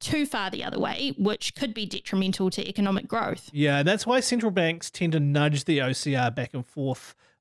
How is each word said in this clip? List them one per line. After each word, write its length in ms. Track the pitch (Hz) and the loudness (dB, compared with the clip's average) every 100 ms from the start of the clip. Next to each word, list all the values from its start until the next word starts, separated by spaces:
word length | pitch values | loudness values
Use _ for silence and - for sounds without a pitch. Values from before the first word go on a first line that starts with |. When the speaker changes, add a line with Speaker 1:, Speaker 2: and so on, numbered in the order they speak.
Speaker 1:
too 260 | - 311 277 | -4 0 0
far 240 | 233 190 | -2 -4
the 140 | - | -4
other 160 | - - | -6 -4
way, 340 | 180 - 277 - | -2 -2 -4 0
which 380 | 196 208 - | 0 0 -4
could 200 | - 233 | -4 -6
be 120 | 220 202 | -4 -8
detrimental 640 | - - 190 190 180 190 | -8 -4 0 0 0 0
to 180 | 180 - | -2 -4
economic 380 | 196 202 196 - | 0 2 0 -2
growth. 440 | 233 214 - - | -2 -2 -4 -6
Speaker 2:
Yeah, 280 | 147 147 143 | 0 2 4
and 60 | 147 | 4
that's 180 | 208 | 2
why 140 | - 254 | 2 2
central 320 | 247 247 220 | 2 0 2
banks 400 | 190 165 170 - | 2 2 0 -8
tend 220 | - 170 | -2 0
to 80 | 160 | 4
nudge 440 | 143 147 147 143 | 4 4 4 2
the 160 | 135 147 | 2 2
O 100 | 131 | 2
C 240 | 135 151 135 | 0 0 2
R 140 | 123 | 0
back 240 | 127 123 | 0 -4
and 120 | 135 120 | -6 -8
forth 480 | - 135 127 - - _ _ | -4 -4 -4 -8 -20 _ _